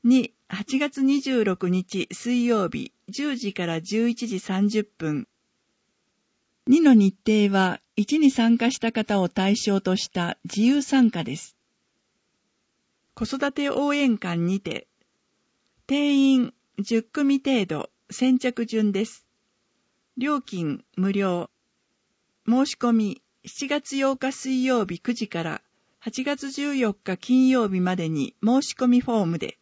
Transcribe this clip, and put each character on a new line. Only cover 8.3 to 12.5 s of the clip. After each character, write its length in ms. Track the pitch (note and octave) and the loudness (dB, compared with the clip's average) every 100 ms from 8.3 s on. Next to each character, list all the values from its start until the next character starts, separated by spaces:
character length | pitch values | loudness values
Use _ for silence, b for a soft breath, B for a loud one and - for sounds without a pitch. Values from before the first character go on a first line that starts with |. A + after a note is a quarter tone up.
| C4 A3+ A#3 | 4 2 4
加 120 | A#3 | 2
し 80 | - | -2
た 120 | A3+ | -4
方 280 | A3+ A3 G3+ | -4 -2 0
を 100 | F3+ | 0
対 260 | - F#3+ G#3 | 0 0 0
象 260 | - G3 | 0 0
と 140 | F#3+ F#3 | 0 -2
し 140 | - | -4
た 280 | F#3 E3+ - | -6 -6 -6
自 180 | - - | -8 0
由 200 | A#3 C#4+ | 2 2
参 280 | C4+ C4+ A#3 | 2 4 4
加 140 | F3 | 2
で 120 | D3+ C#3+ | -8 -10
す。 220 | - _ _ _ _ _ _ _ _ _ _ | -12 _ _ _ _ _ _ _ _ _ _